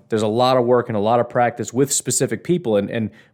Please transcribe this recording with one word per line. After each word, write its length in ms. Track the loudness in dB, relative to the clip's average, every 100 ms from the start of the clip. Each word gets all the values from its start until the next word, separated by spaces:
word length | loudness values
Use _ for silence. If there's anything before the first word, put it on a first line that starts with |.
| -4
there's 140 | -2
a 60 | 0
lot 280 | 2 2 2
of 80 |
work 240 | 4 2 2
and 80 | -2
a 40 |
lot 200 | 2 2
of 80 | 0
practice 440 | 0 0 -2 -6
with 200 | -2 0
specific 500 | -2 -4 -2 -2 -4
people. 340 | -2 -2 0 0
And, 140 | 0
and 200 | -4 -6 -8 -14